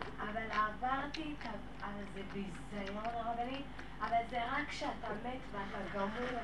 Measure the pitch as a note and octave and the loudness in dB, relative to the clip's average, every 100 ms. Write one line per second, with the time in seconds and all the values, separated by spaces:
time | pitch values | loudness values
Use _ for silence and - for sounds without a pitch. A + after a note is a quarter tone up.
0 | - - G#3 A3 A3+ G#3+ G#3+ - B3+ C4+ | -4 -2 -2 0 2 4 4 4 2 2
1 | C#4+ D#4+ D4+ D4 A3+ G3+ - - G#3 G3+ | 2 -2 -2 -2 -4 -4 -6 -6 -4 -4
2 | G3 G3 G3 G3+ F#3+ D3 - G#3 G3 G#3 | -4 -4 -4 -2 -2 -4 -4 -4 -2 -2
3 | A3+ A#3 A3+ A#3 B3 C4+ C#4+ - - - | 0 0 2 2 0 -2 -4 -6 -8 -2
4 | A3 A#3 A3+ A#3+ A#3 C4+ D4 - D4 A#3 | 4 4 4 2 2 2 0 0 0 0
5 | A3 G#3+ A#3+ C4 - G3+ G3+ G3+ F#3+ G3+ | -2 -2 -2 -2 -2 -4 -2 -2 0 2
6 | G3 A3 B3 B3 | 2 2 0 0